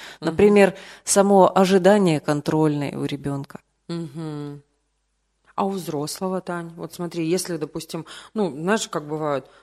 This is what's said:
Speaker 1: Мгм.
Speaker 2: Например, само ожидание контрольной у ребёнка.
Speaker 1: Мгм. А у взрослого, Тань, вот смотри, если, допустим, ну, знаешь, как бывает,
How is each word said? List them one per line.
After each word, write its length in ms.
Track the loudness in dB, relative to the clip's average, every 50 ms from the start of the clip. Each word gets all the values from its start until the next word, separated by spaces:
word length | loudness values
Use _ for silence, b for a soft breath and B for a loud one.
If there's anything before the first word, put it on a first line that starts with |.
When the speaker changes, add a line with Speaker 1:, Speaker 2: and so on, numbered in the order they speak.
| B B B B
Speaker 1:
Мгм. 80 | -6 -4
Speaker 2:
Например, 420 | 2 4 6 6 8 8 6 6 4 B B B B B B
само 460 | 0 2 2 4 6 6 6 6 6 6
ожидание 640 | 4 4 4 4 4 6 6 6 6 4 2 2 0
контрольной 760 | 0 -2 -4 -2 -2 -2 0 2 2 2 0 -2 -4 -6 -6
у 100 | -6 -6
ребёнка. 540 | -6 -8 -8 -6 -6 -6 -6 -8 -10 -16 -20 _ _ _ _ _
Speaker 1:
Мгм. 760 | -10 -10 -8 -10 -10 -10 -12 -10 -10 -10 -10 -10 -12 -14 -16 -20 _ _ _ _ _ _ _ _ _ _ _ _ _ _ _ _ _ _
А 100 | -4 -4
у 40 | -4
взрослого, 720 | -4 -6 -6 -6 -6 -6 -6 -6 -6 -6 -6 -6 -6 -6
Тань, 300 | -6 -8 -8 -10 -10 -12 -14
вот 160 | -14 -14 -14 -10
смотри, 340 | -10 -10 -8 -6 -4 -2 -2 -2
если, 220 | -2 -4 -6 -6
допустим, 480 | -8 -8 -8 -10 -12 -12 -10 -10 -12 -12 B B B B B -4
ну, 160 | -4 -4 -4
знаешь, 360 | -4 -4 -4 -2 -2 -2 -4
как 180 | -6 -8 -8 -8
бывает, 380 | -6 -6 -6 -4 -4 -4 -4 -6 b b b